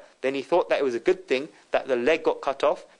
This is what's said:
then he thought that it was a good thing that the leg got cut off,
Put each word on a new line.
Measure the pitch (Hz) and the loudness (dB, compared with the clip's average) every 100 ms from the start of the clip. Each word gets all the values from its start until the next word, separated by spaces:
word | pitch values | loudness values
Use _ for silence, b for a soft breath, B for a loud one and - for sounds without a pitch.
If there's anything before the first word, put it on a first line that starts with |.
| B B | B B
then | 127 | -4
he | 139 | -4
thought | 127 175 - | 0 0 2
that | 156 | 0
it | |
was | 139 | 0
a | 117 | 0
good | 175 185 - | 0 0 0
thing | 131 151 b b | -2 -4 b b
that | 123 - | -4 -2
the | 123 | 0
leg | 123 160 | 2 2
got | 160 - | 0 -2
cut | - 131 | -4 -2
off, | 147 135 - | -2 -2 -8